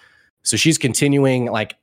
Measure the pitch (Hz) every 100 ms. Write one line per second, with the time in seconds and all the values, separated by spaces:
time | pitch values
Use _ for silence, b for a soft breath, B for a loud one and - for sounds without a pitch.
0 | b b b _ - 107 160 151 131 -
1 | 143 143 135 127 117 107 104 -